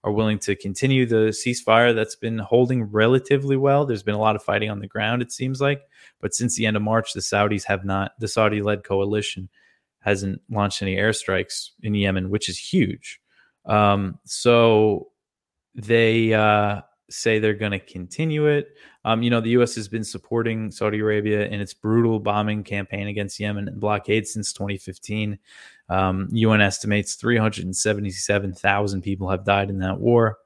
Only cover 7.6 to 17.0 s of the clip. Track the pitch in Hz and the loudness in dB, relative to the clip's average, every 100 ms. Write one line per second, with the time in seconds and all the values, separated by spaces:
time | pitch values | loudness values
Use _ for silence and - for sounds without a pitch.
7.6 | - 98 98 98 98 - 110 - 107 104 | -2 -4 -2 -2 -4 -6 -4 0 2 2
8.6 | 101 104 - 98 98 107 104 - 95 _ | -2 -2 -2 -2 0 -2 -4 -10 -14 _
9.6 | _ _ _ _ 104 98 98 - _ 107 | _ _ _ _ -2 0 -2 -8 _ -2
10.6 | 101 - 98 95 107 107 - 95 - - | -2 -2 -4 0 0 0 -2 -2 -4 -10
11.6 | - _ 107 104 98 95 92 107 - 90 | -12 _ -4 0 0 0 -2 -4 -4 -8
12.6 | - 185 110 - - - _ _ _ _ | -2 0 0 -2 -14 -20 _ _ _ _
13.6 | - 107 104 101 95 - - - 120 117 | 0 4 4 4 0 -8 -12 0 4 6
14.6 | 117 110 107 101 - _ _ _ _ _ | 6 6 4 0 -6 _ _ _ _ _
15.6 | _ - 104 117 113 113 113 110 107 104 | _ -16 2 4 4 4 2 4 4 4
16.6 | 104 101 - _ | 2 -2 -10 _